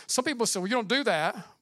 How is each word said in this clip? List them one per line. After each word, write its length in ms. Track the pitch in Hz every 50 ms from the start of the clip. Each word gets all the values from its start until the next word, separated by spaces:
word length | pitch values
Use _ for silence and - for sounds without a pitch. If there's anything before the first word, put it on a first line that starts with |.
| -
Some 180 | - - 254 254
people 200 | 320 285 233 226
say, 140 | - - 190
"Well, 80 | 180
you 80 | 196 254
don't 120 | 247 220
do 160 | 170 240 277 277
that 320 | 226 175 156 156 185 - 208 - - - _